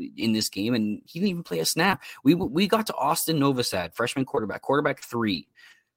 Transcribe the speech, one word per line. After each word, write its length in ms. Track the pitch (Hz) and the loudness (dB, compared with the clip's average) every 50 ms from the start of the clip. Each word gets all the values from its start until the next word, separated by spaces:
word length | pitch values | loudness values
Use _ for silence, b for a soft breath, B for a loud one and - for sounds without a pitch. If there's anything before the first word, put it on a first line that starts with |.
| 82 - - | -10 -10 -6
in 160 | 71 101 113 110 | -2 0 2 2
this 160 | 107 104 - | 2 0 -2
game, 240 | - 92 101 117 127 | -2 -2 -2 0 0
and 280 | 113 107 104 104 - - | 0 0 -2 -4 -6 -10
he 140 | - - 170 | -12 -6 -2
didn't 100 | 202 208 | -2 -2
even 140 | 175 170 165 | -2 -4 -6
play 160 | - 175 165 | -6 -4 -2
a 60 | 156 | -2
snap. 380 | - - 160 170 196 185 - B B B B B | 0 0 2 2 2 0 -2 B B B B B
We, 100 | 135 170 | 4 4
we 320 | 170 185 - 127 175 208 | 4 2 0 0 0 2
got 180 | 185 226 220 220 | 2 2 0 0
to 80 | - - | -2 -4
Austin 440 | - 127 143 165 - - - 160 147 | -2 0 0 0 0 0 0 2 2
Novosad, 540 | 139 143 135 123 117 - 104 92 87 82 - | 4 4 2 2 0 0 -2 -2 -2 -4 -4
freshman 300 | - 113 123 - 135 131 | -2 -2 -2 -2 -2 -4
quarterback, 380 | - - 117 107 98 95 - - | -2 -2 -4 -4 -4 -6 -6 -2
quarterback 360 | - 135 147 147 143 135 - | 0 0 2 2 0 -2 -4
three, 480 | - - 123 117 113 107 92 - - _ _ b b b b b b b b | -8 -6 -4 0 0 0 0 -2 -4 _ _ b b b b b b b b